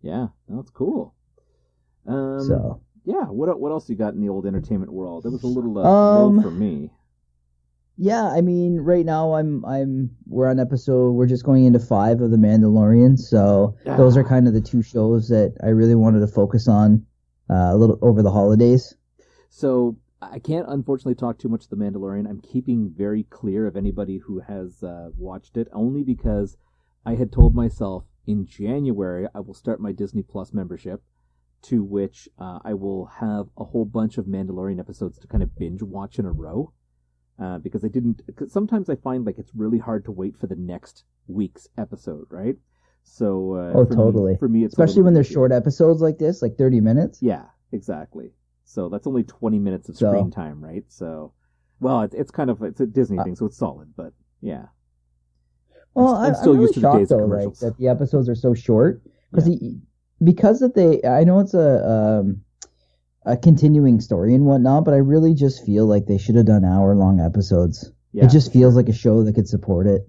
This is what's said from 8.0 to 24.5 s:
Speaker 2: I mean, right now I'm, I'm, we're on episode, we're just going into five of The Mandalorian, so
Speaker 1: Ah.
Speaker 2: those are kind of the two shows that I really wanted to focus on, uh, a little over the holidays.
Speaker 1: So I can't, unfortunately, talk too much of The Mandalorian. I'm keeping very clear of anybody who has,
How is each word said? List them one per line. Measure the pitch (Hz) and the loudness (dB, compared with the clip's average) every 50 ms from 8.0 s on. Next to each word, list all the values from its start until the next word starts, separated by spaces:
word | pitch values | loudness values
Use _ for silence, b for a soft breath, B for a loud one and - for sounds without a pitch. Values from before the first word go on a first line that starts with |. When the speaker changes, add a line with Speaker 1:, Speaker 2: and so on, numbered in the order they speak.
| 175 196 220 233 220 | -2 -2 0 0 -2
Speaker 2:
I | 190 135 160 | -2 0 0
mean, | 175 180 175 175 175 175 175 170 | 0 0 0 0 0 -2 -2 -2
right | 143 156 180 175 165 | 0 0 0 0 0
now | 160 160 156 160 160 156 | 0 -2 -2 -2 -2 -2
I'm, | 156 156 156 147 131 - | -2 -2 -2 -4 -6 -6
I'm, | - 131 135 135 135 135 131 131 120 - _ _ | -6 -6 -4 -4 -4 -4 -4 -6 -6 -8 _ _
we're | - - 120 131 131 | -10 -4 -2 0 0
on | 131 131 | 2 0
episode, | 127 120 143 127 - - 131 127 127 123 123 | -2 -2 -4 -6 -2 0 0 2 2 2 2
we're | 120 123 | 2 2
just | 123 127 120 123 | 2 0 -2 0
going | - 135 131 127 | 2 4 6 6
into | 127 120 120 | 6 6 4
five | 113 - 120 101 101 110 117 117 | 2 0 0 0 2 2 2 0
of | 123 117 | 0 2
The | 113 | 4
Mandalorian, | 113 107 104 107 110 110 107 107 110 107 104 113 117 120 127 135 127 | 4 4 6 6 4 4 4 4 4 4 6 6 8 8 6 6 4
so | - - - 110 98 101 101 98 98 101 101 - _ | 0 0 2 2 4 4 4 2 2 0 -2 -8 _
Speaker 1:
Ah. | 135 139 | -6 2
Speaker 2:
those | - 135 127 120 | 4 6 6 6
are | 135 131 | 4 2
kind | 117 131 127 123 123 | 2 2 2 2 2
of | 110 | 2
the | 110 | 0
two | 110 - - 123 110 | -2 -2 -2 -4 -4
shows | - - 123 107 110 117 113 110 113 | -2 -2 -2 0 2 2 0 0 0
that | 120 110 104 92 - - - | 2 2 2 0 -2 -4 -2
I | 107 | 0
really | 113 110 113 117 117 | 2 4 4 4 4
wanted | 113 110 113 110 107 | 4 4 4 4 4
to | 104 104 | 2 0
focus | - - - 101 - 113 113 120 | 2 0 0 2 0 -2 0 2
on, | 110 104 107 107 107 110 - _ _ _ _ _ _ _ _ _ | 2 4 6 4 4 4 2 _ _ _ _ _ _ _ _ _
uh, | - 92 90 90 87 | -2 0 0 2 2
a | |
little | 101 113 110 107 - | 4 4 4 2 2
over | - 123 113 104 107 | 2 2 2 4 2
the | 101 95 | 2 2
holidays. | 104 98 104 107 110 120 120 123 127 - - - _ _ _ _ _ _ _ _ _ _ _ | 2 2 4 4 4 4 4 4 2 0 -4 -20 _ _ _ _ _ _ _ _ _ _ _
Speaker 1:
So | _ _ - 139 131 123 123 120 113 113 _ _ _ _ - | _ _ -4 -2 -2 0 -2 -2 -4 -10 _ _ _ _ -20
I | 95 - 120 | -20 -18 -16
can't, | - - 151 165 175 - | -10 -8 -8 -8 -8 -8
unfortunately, | 139 143 127 - 139 131 _ 135 123 | -10 -10 -6 -6 -6 -6 _ -6 -6
talk | - - 120 120 _ | -6 -6 -10 -10 _
too | _ 123 | _ -8
much | 110 110 _ | -8 -8 _
of | _ | _
The | - | -10
Mandalorian. | 101 104 101 98 101 95 98 98 101 104 104 | -8 -8 -8 -8 -8 -10 -10 -8 -8 -8 -10
I'm | 101 98 | -12 -16
keeping | - _ - 127 127 131 123 117 110 98 | -18 _ -10 -8 -6 -4 -4 -4 -4 -6
very | 80 78 98 104 104 107 104 | -6 -8 -6 -6 -4 -6 -8
clear | _ - - - 107 95 104 110 | _ -14 -12 -10 -8 -6 -4 -6
of | 104 85 | -6 -6
anybody | 98 98 101 95 95 101 95 95 95 | -6 -6 -6 -6 -6 -10 -10 -10 -12
who | - - 101 92 | -12 -12 -14 -14
has, | - - | -12 -14